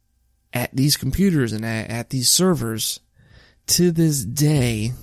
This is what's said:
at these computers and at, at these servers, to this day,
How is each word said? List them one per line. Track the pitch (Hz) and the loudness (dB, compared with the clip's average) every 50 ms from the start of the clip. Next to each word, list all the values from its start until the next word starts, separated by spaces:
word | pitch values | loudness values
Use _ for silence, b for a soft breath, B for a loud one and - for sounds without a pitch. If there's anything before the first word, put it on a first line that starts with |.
| _ _ _ _ _ _ _ _ _ _ | _ _ _ _ _ _ _ _ _ _
at | - 120 - - - | -6 -6 -6 -4 -2
these | 131 135 147 - | 0 2 2 0
computers | - - 135 - 170 196 196 165 143 123 110 | 0 -2 -4 0 2 2 2 2 2 0 0
and | 107 107 113 | -2 -4 -6
at, | 113 113 110 - - | -6 -6 -6 -6 -6
at | 113 117 117 - | -8 -8 -6 -6
these | 139 131 120 - | -6 -2 0 2
servers, | - - 180 185 170 127 117 113 110 110 - - - - - _ b b b b b b b b b b _ | 2 4 4 2 2 0 -2 -4 -4 -4 -6 -6 -8 -10 -14 _ b b b b b b b b b b _
to | - - - 175 180 | -2 2 2 4 2
this | 165 165 165 156 147 139 98 | 4 2 2 2 2 0 -4
day, | 110 127 139 147 151 156 143 123 120 113 107 107 117 127 B | -4 -2 2 2 4 4 4 2 0 0 -2 -4 -4 -6 B